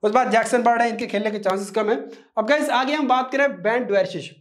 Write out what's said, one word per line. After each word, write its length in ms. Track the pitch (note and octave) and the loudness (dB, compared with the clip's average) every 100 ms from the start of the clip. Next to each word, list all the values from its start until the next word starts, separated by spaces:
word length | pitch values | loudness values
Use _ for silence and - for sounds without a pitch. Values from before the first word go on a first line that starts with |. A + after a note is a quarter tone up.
उसके 120 | G#3 | 2
बाद 160 | A#3 A#3 | 2 4
जैक्सन 300 | A3 A3 B3 | 2 2 2
बर्ड 200 | A#3 A#3 | 2 2
है, 60 | A#3 | 0
इनके 160 | G#3+ - | -2 -4
खेलने 240 | G3+ G#3+ | -2 -2
के 80 | G#3 | -2
चांसेस 320 | G3 F#3+ G3+ | -2 -2 -2
कम 200 | A3 G#3 | -2 0
है। 60 | C4+ - - _ - | -2 -4 -16 _ -4
अब 80 | A3 | 2
गाइस 220 | D4 C#4 | 2 2
आगे 200 | A#3+ C4 | 0 0
हम 160 | D4+ C4+ | -2 0
बात 240 | B3+ C4 | 0 0
करें 300 | C#4 C#4+ C#4 | 0 0 0
बेन 220 | G3 A#3+ | -2 -2
ड्वेरशिश। 460 | A3 G3 F#3 E3 - - | 0 0 0 -4 -12 -18